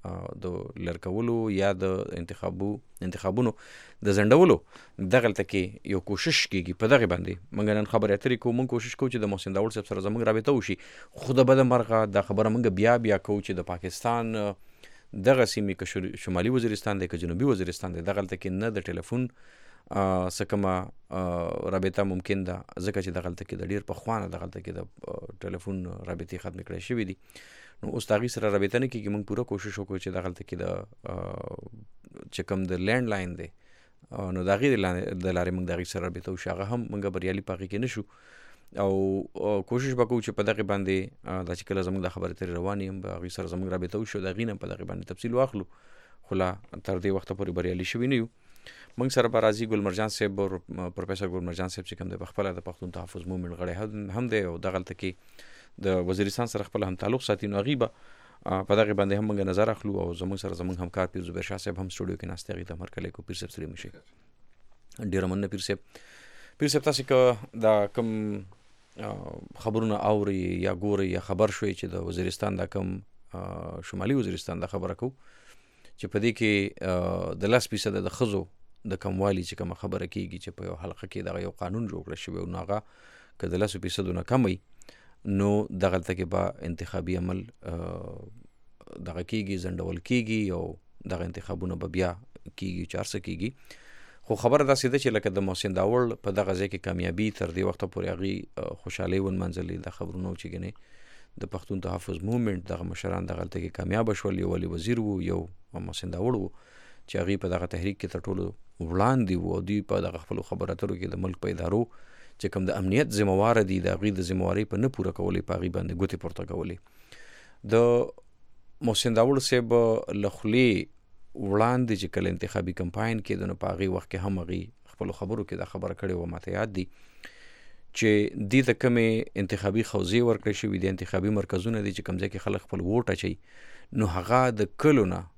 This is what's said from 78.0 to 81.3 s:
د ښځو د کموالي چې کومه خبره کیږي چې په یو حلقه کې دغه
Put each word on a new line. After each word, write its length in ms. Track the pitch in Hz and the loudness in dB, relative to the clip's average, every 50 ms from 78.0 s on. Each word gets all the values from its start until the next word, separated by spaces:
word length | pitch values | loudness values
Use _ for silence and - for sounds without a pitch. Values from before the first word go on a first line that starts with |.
د 80 | 95 92 | -2 -4
ښځو 360 | - - 127 113 101 95 - - - - - - - - - | -2 0 0 0 0 -2 -4 -4 -12 -20 -20 -20 -20 -12 -6
د 80 | 107 98 | -6 -6
کموالي 480 | 95 - 101 95 95 95 101 98 92 90 | -4 -4 -4 0 2 2 2 2 2 -2
چې 120 | - - | -6 -6
کومه 200 | - 92 90 87 | -6 -6 -6 -6
خبره 320 | - - 98 90 98 92 | -6 -6 -6 -4 -4 -6
کیږي 320 | 90 - 101 95 87 90 90 | -6 -6 -6 -6 -6 -8 -12
چې 120 | - - | -12 -12
په 140 | 90 - 95 | -12 -10 -10
یو 100 | 92 87 | -10 -10
حلقه 320 | 85 92 92 - - - | -8 -10 -12 -10 -10 -14
کې 120 | 92 - 98 | -10 -8 -8
دغه 220 | 92 92 | -6 -6